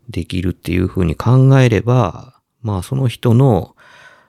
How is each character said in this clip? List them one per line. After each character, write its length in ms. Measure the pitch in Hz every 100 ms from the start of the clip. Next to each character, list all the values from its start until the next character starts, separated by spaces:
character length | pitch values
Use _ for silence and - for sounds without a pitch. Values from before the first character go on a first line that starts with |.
| -
で 160 | 95
き 160 | 82 92
る 100 | 87
っ 20 |
て 180 | - -
い 80 | 87
う 100 | 90
風 160 | -
に 120 | 87 73
考 420 | 113 127 131 135
え 100 | 127
れ 120 | 110
ば、 600 | 117 127 98 - - _ _ _
ま 160 | 113 98
あ、 40 |
そ 120 | -
の 140 | 135 131
人 260 | - 123
の、 400 | 113 135 98 - _ _ - - _